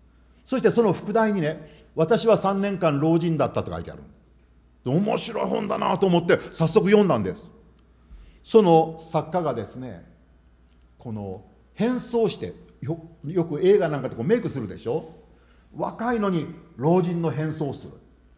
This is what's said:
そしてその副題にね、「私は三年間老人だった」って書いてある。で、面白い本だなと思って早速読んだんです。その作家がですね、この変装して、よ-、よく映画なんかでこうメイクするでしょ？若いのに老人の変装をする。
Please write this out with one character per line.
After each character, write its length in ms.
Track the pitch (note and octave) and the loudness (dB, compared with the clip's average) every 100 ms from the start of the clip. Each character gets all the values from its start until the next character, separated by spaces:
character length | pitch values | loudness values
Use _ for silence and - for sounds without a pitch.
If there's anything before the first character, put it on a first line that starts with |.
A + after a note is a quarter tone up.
| _ _ _ _ | _ _ _ _
そ 140 | - C4 | -6 2
し 40 | |
て 80 | G#3 | 2
そ 120 | - | 4
の 100 | A3+ | 2
副 200 | D3+ - | 2 -2
題 200 | A3 A3 | 0 2
に 80 | G#3 | 0
ね、 320 | D3+ - - - _ | -2 -4 -12 -20 _
「私 320 | - E3 A3+ A3 | -2 2 2 4
は 100 | G3+ | 4
三 240 | F#3+ G3 | 4 0
年 180 | G3+ G3 | -2 0
間 200 | E3+ C#3+ | 0 2
老 180 | D#3+ E3 | 2 2
人 180 | E3+ D#3 | 2 0
だ 100 | B2+ | -2
っ 60 | |
た」 80 | - | -2
っ 20 | |
て 60 | F#2 | -6
書 80 | E2+ | -8
い 60 | |
て 80 | D#2+ | -10
あ 40 | D2+ | -14
る。 60 | - - _ _ _ _ _ _ | -20 -20 _ _ _ _ _ _
で、 60 | - | -2
面 260 | D3+ G#3 - | 0 0 -2
白 260 | - - | -4 -4
い 40 | - | -4
本 220 | - G#2 | -2 -2
だ 100 | - | -2
な 180 | - - | -2 2
と 100 | G3 | 2
思 120 | E3+ | 2
っ 80 | E3+ | 4
て 120 | F3+ - | 0 0
早 140 | - D#3+ | -2 2
速 200 | G#3 F3+ | 4 6
読 180 | G#3 | 6
ん 40 | G3 | 6
だ 80 | B2+ | 2
ん 60 | |
で 120 | F#2 - | -2 -6
す。 160 | - - - _ _ _ - - - - | -12 -20 -20 _ _ _ -20 -20 -20 -20
そ 180 | - A3 | 2 4
の 360 | G3 D#3+ D#3+ D#3+ | 6 6 4 -6
作 320 | - D#3+ C#3+ | -6 -6 -2
家 120 | F#3 | -2
が 120 | D#3 | -2
で 100 | A#2 | -4
す 120 | G2 B2+ | -8 -12
ね、 280 | B2+ F2 - _ _ _ _ _ _ _ _ _ | -14 -16 -20 _ _ _ _ _ _ _ _ _
こ 140 | B2 | -12
の 320 | A2 G2+ F#2 - _ _ | -10 -10 -12 -16 _ _
変 260 | - A3 B3 | -4 -2 -2
装 280 | - A#3+ A3 | -4 0 0
し 80 | - | -2
て、 180 | F#2+ - - - | -10 -12 -20 -14
よ-、 180 | A#2 E3 - - | -8 -8 -10 -16
よ 200 | C#3+ F3+ | -6 -4
く 160 | E3 D3+ | -2 0
映 160 | F#3 G3+ | 4 4
画 100 | E3+ | 2
な 100 | D3 | -2
ん 40 | |
か 60 | B2 | -6
で 80 | G#2+ | -4
こ 60 | |
う 20 | |
メ 120 | C3 A#3 | 0 0
イ 40 | |
ク 80 | E3+ | 0
す 100 | C3 | -6
る 80 | G#2+ | -8
で 100 | F2 | -8
し 80 | A2+ | -6
ょ？ 260 | C#3+ - - - _ _ _ _ | -6 -6 -20 -20 _ _ _ _
若 400 | - E3+ F3+ A3+ | -8 -8 -4 -4
い 60 | A#3 | 0
の 100 | G3+ | 0
に 160 | F3 C#3+ - - - | 0 -4 -10 -18 -2
老 260 | C#3 F3+ | 2 4
人 200 | F3 E3+ | 2 0
の 80 | E3+ | -2
変 220 | C3 D#3 | -2 -4
装 180 | - C#3+ | -4 -6
を 40 | |
す 120 | A#2+ D2 | -6 -14
る。 60 | C#2+ _ _ _ | -20 _ _ _